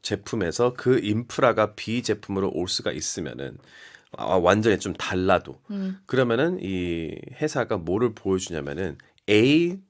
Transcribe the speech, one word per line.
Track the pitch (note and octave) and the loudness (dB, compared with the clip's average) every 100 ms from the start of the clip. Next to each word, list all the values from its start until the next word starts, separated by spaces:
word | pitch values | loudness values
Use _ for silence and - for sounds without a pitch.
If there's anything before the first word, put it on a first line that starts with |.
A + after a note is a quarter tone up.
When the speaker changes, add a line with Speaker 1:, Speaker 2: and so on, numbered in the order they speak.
Speaker 1:
제품에서 | - G2 - A#2 F2 D#2+ B2 B2+ | -4 -6 -4 -2 -2 2 0 2
그 | B2+ B2+ | 2 2
인프라가 | G2 G#2+ B2 - C3 A2 G#2 - | 2 -2 -2 2 2 4 0 0
B | - A#2+ | -4 -4
제품으로 | A#2+ G#2 - G2 G2 | -2 -4 -2 -2 -2
올 | - F2+ | -2 -2
수가 | - - | -2 -4
있으면은, | C#2+ - - D2+ B1 C2+ - - - - - _ - | -6 -6 -6 -6 -8 -10 -12 -20 -20 -20 -20 _ -8
아, | - F#2 | 0 4
완전히 | F2 G#2 A2 F#2+ | 6 6 4 2
좀 | G2 | 0
달라도 | - - F#2+ F#2 F2+ - C#2 _ | -6 -4 -2 2 2 0 -20 _
Speaker 2:
음. | G3+ F#3+ F#3+ - | -8 -6 -8 -2
Speaker 1:
그러면은 | B2+ B2 A#2 D#3+ F#3 | 0 2 2 0 -2
이 | G2 F#2 F2 E2 D#2+ D#2+ - C3 | -4 -2 -2 -4 -6 -10 -14 -6
회사가 | D3+ C#3 G#2+ G#2 | -4 -2 -2 -4
뭐를 | E2 G2 A#2+ | -2 0 0
보여주냐면은 | A2 G2 F#2+ F#2 D#2+ C#2+ D2 F#2 C#2+ _ _ - | -2 -2 -2 -2 -6 -6 -6 -6 -8 _ _ 2
A | G#2 B2+ D3+ E3+ F#3+ | 4 6 4 2 -4